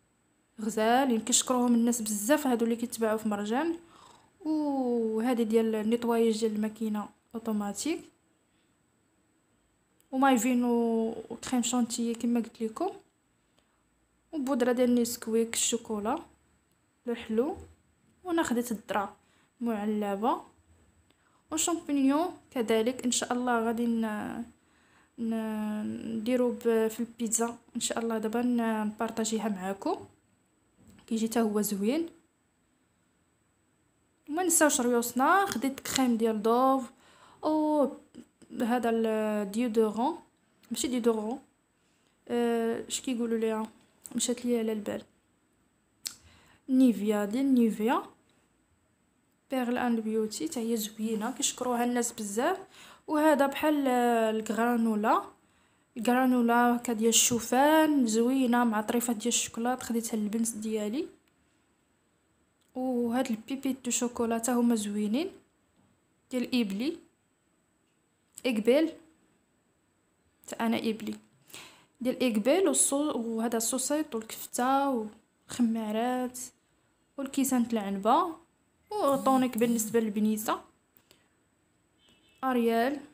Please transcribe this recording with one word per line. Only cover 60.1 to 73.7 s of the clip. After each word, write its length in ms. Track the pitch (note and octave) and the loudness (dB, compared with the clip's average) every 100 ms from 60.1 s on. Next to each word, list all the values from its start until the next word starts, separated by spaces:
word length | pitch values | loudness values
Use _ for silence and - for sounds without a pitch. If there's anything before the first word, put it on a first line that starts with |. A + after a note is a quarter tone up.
| A3 | -2
للبنت 320 | G#3 A3+ A3+ | -2 -2 -2
ديالي. 580 | G#3+ A3 G#3+ G#3 C4 F#4 - _ _ _ _ _ _ _ _ _ _ _ _ _ _ _ B3+ | -4 -4 -4 -2 -4 -6 -10 _ _ _ _ _ _ _ _ _ _ _ _ _ _ _ -6
وهاد 520 | C4 A#3+ A#3 B3 C4 | -2 0 0 0 0
البيبيت 580 | G#3+ - C4+ C4+ B3+ B3 | -2 -6 -6 -4 -4 -4
دو 60 | |
شوكولا 460 | A#3 A#3+ A#3+ A3+ A3+ | -2 -2 -2 -2 -2
تا 160 | A#3 | 0
هما 220 | A#3+ A#3+ A3+ | 2 2 2
زوينين، 560 | G#3 G#3 G#3 A#3+ F#4+ - _ _ _ _ _ _ _ _ _ | 0 -2 -2 -2 -2 -8 _ _ _ _ _ _ _ _ _
ديال 200 | B3+ B3 | -6 -2
ايبلي، 460 | B3 G3+ G3 C#4 F4 - _ _ _ _ _ _ _ _ _ _ _ _ - B3+ | 0 0 -2 -4 -6 -12 _ _ _ _ _ _ _ _ _ _ _ _ -6 -2
اقبال، 480 | A3 A3+ C#4 D#4+ - - _ _ _ _ _ _ _ _ _ _ _ _ _ - | 0 4 4 2 -2 -20 _ _ _ _ _ _ _ _ _ _ _ _ _ -12
تا 180 | - A3+ | -4 -2
انا 120 | A3+ | -2
ايبلي، 380 | A3+ A3 G#3+ G#3+ _ _ _ - - - _ - | -2 -6 -8 -12 _ _ _ -20 -20 -20 _ -8
ديال 220 | A#3+ - | -4 0
اقبال 500 | B3+ G#3+ A3+ E4+ F4+ | 0 2 4 4 4
والصو-، 420 | B3+ - C#4 D4 B3 | 2 2 0 0 -2
وهذا 420 | A3+ A3+ A#3 A3+ | -4 -2 -2 -2
السوسيط 580 | A3+ | -2